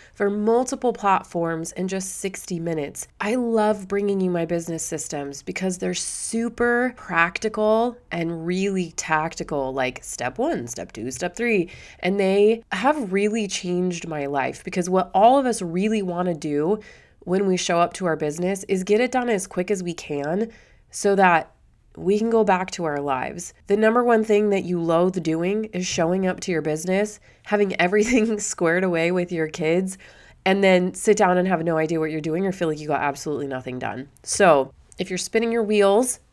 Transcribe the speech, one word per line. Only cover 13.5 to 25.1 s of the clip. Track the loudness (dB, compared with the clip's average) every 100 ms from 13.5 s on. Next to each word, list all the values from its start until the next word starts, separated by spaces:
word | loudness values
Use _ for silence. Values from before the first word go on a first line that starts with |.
| -4 -4 -2 -2 -2 -6
my | -6 -2
life | -2 -2 -4 -6
because | -4 0
what | 0 2
all | 4 6 6
of | 2
us | -2
really | -4 -2 0 0
wanna | -2 -2 -2 -2
do | -2 0 0 -2 -4 -20 _ _
when | -2 0 2
we | 0
show | 2 2
up | 2
to | 0 -2
our | 0
business | -2 -2 -2 -4 -2
is | -2
get | 2 2
it | 2
done | 0 0
as | -2 -2
quick | -4 -2
as | -2
we | -4
can | -8 -6 -4 -2 -2 -4 -8 _ _ _
so | -4 2 2
that | 2 0 -2 _ _ _ _ -8
we | -2 0
can | 2
go | 2
back | 2 0 -2
to | -6 -4
our | -4
lives. | -2 -4 -4 -8 -14 -12 -2
The | 2
number | 4 4
one | 4 4
thing | 4 2 4
that | 0
you | 0 -2
loathe | 2 4 2